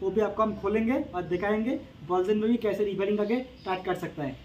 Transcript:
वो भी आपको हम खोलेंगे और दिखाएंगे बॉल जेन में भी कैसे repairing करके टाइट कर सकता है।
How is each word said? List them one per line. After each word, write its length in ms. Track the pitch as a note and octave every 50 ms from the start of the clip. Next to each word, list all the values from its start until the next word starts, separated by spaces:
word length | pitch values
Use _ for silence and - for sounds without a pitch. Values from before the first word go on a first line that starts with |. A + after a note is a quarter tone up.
वो 100 | F#3+ F#3+
भी 100 | F#3 A3
आपको 220 | G#3 G3 G3+ - A3
हम 120 | G#3+ -
खोलेंगे 400 | - - G3 G#3 A3+ A3+ A3+ C4 C4+ -
और 180 | - - F3+ F3
दिखाएंगे 540 | D#3 F3+ F3+ G3+ G3+ G#3+ G#3+ A3 A#3+ D#4 - - - - - D3 D3+
बॉल 160 | F3+ F#3 F#3
जेन 120 | G3 G#3+ G#3+
में 120 | G#3+ A3+
भी 60 | A#3+ A#3
कैसे 260 | - G#3 F#3+ G3 G#3
repairing 340 | G3+ F#3 F3 G3 G3+ G#3 G#3
करके 180 | G#3 G3+ A#3 B3+ B3+ - - - -
टाइट 200 | F#3+ F#3 F#3 -
कर 100 | F#3+ F3
सकता 260 | - F3+ D3 - - C#3+
है। 140 | C3 C3 - -